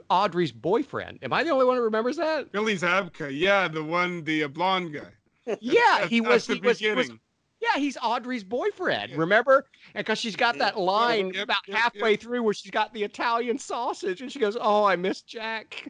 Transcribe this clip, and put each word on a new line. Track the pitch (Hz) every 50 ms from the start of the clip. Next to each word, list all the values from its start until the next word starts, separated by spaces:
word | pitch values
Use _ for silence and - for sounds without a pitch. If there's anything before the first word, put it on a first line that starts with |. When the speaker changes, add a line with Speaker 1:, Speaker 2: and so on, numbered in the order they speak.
| - _
Speaker 1:
Audrey's | 190 180 202 208 156 175 175 143 117
boyfriend." | 113 107 156 196 247 302 - - 113 92 87 98 - -
Am | 127 135
I | 190 254
the | 330
only | 311 262 254
one | 254 254
who | 254 240
remembers | 220 214 220 220 247 247 294
that? | 339 311 320 302 - - -
Speaker 2:
Billy | 196 214 220 208 175
Zabka, | 170 170 175 190 202 175 - - 156 143 135 143
yeah, | 170 196 202 202 185 170
the | 156 160 156
one, | 151 165 175 175 180 180 175 156
the, | 151 156 156 151
uh, | 143
blonde | 139 156 175 190 190 185 180 165 147
guy. | 139 - - - _ _ _ _ _ _ 247 208 -
Speaker 1:
Yeah, | 220 240 311 466 480 427 349 220 302
Speaker 2:
At, | 208
Speaker 1:
he | 226 233
Speaker 2:
at | 226 233
Speaker 1:
was, | 240 233 - -
Speaker 2:
the | 214
Speaker 1:
he | 175
was, | 175 240 226 180
he | 208 220
was, | 214 254 247 127
Speaker 2:
beginning. | 113 110 _ _ _ _ _ _ _ _
Speaker 1:
yeah, | 440 466 415 302
he's | 277 285 247 -
Audrey's | 240 226 226 262 220 247 254 240 196
boyfriend, | 185 226 247 339 427 403 - 370 254 147 110 101 107
Speaker 2:
Yeah. | - 143
Speaker 1:
remember? | 165 170 202 226 240 269 269 277 277 - _ _ - - -
And | 208 202
'cause | - 220 -
she's | - 233 180 -
got | 247 233 240 277
that | 262 208 -
Speaker 3:
Mm-hmm. | 226 180
Speaker 1:
line | 180 196 214 233 240 233 214 196 185 185
Speaker 2:
Yep, | 190 202
Speaker 1:
about | 247 220 202 - -
Speaker 2:
yep, | 196 214
Speaker 1:
halfway | 233 240 - 208 214 220
Speaker 2:
yep. | 208 214
Speaker 1:
through | - 226 240 247 233
where | 214 196
she's | - - 202
got | 185 220 214 214 -
the | 226 202
Italian | 202 - - 330 247 233 233 240 247 226 269
sausage, | - - - 240 240 285 359 - - 202 185 -
and | 262 247
she | - 277
goes, | 247 202 208 233
"Oh, | - 220 208 208 208
I | 202 185
miss | 175 175 190 - -
Jack." | - - - 226 220 220 220 220 - - - - - 285